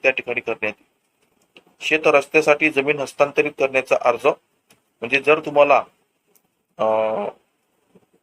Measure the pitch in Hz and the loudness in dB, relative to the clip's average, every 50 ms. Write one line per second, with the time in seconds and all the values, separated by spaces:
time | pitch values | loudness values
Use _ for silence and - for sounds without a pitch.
0 | - 135 131 127 120 127 120 120 - - 113 - 110 107 104 - _ _ _ _ | -2 -2 -2 -2 -6 -8 -8 -6 -6 -6 -6 -6 -6 -8 -8 -10 _ _ _ _
1 | _ _ _ _ _ _ _ _ _ _ _ _ _ _ _ _ - - 151 156 | _ _ _ _ _ _ _ _ _ _ _ _ _ _ _ _ -4 -2 -2 0
2 | 156 160 143 143 139 - - 156 156 156 147 147 156 156 - 139 135 143 151 143 | 2 2 2 2 0 0 0 0 2 2 2 2 0 0 0 0 -2 -2 -2 -4
3 | 135 120 - - 147 143 - - 151 147 - - 143 131 131 135 127 - 135 - | -6 -8 -2 -2 -2 0 2 0 -2 -2 -2 -4 -4 -2 -2 -4 -2 0 -2 0
4 | - 127 120 117 - 147 - - _ _ _ _ _ _ _ _ _ _ _ _ | 2 0 0 2 0 -2 -2 -2 _ _ _ _ _ _ _ _ _ _ _ _
5 | 113 117 131 139 135 143 156 156 151 156 143 147 143 143 139 117 95 - _ _ | -6 -4 -4 -2 2 2 0 0 0 0 2 4 4 6 4 2 2 -2 _ _
6 | _ _ _ _ _ _ _ _ _ _ _ _ _ _ _ - 107 110 110 110 | _ _ _ _ _ _ _ _ _ _ _ _ _ _ _ -4 -2 0 0 0
7 | 110 110 110 202 208 107 - _ _ _ _ _ _ _ _ _ _ _ _ _ | -2 -2 -4 -6 -8 -8 -12 _ _ _ _ _ _ _ _ _ _ _ _ _
8 | _ _ _ _ | _ _ _ _